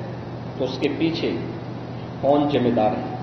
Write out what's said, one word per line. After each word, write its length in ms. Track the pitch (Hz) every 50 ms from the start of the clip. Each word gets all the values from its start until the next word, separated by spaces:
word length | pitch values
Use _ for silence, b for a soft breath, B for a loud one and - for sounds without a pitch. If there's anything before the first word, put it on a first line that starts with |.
| - - - - - - - - - - - -
तो 60 | 131
उसके 240 | 127 - - 151 143
पीछे 420 | 139 - 160 165 160 - - 110 90 - 85 - - - - - - - - - - - - - - -
कौन 260 | - 135 147 147 147 -
जिम्मेदार 440 | 143 123 120 120 - 110 107 107
है? 220 | 107 - - - - -